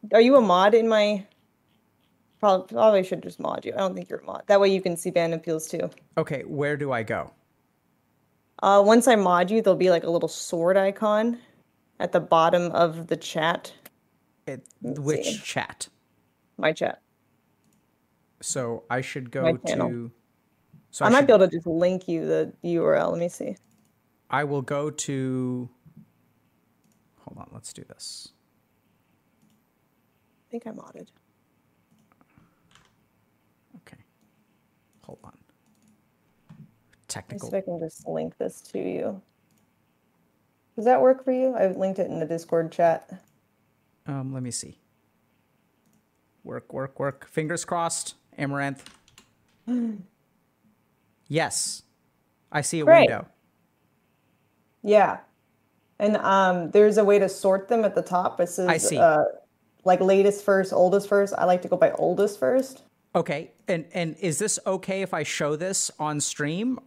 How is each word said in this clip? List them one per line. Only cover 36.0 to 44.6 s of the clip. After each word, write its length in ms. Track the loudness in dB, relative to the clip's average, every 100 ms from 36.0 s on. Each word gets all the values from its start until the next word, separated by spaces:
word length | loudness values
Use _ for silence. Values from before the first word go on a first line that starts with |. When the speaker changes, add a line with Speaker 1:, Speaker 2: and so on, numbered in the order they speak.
| _ _ _ _ _
Speaker 1:
Let 80 | -20
me 60 | -20 _ _ _ _
Speaker 2:
Technical. 440 | -18 -16 -16 -10
Speaker 1:
see 60 | -8
if 60 |
I 20 |
can 140 | -8 -10
just 260 | -12 -14 -12
link 280 | -10 -10 -8
this 220 | -10 -10
to 160 | -14 -10
you. 420 | -8 -6 -8 -10 _ _ _ _ _ _ _ _ _ _ _ _ _ _ _
Does 100 | -4 2
that 140 | 4
work 240 | 4 2
for 80 | 0
you? 220 | 0 0
I've 220 | 0 0 0
linked 220 | -4 -4
it 100 | -6
in 80 | -4
the 80 | -6
Discord 440 | -8 -2 -2 -2
chat. 500 | 0 0 0 -6 -20 _ _ _ _ _ _ _ _ -12
Speaker 2:
Um, 260 | -10 -8
let 100 | -10
me 80 | -10
see. 280 | -10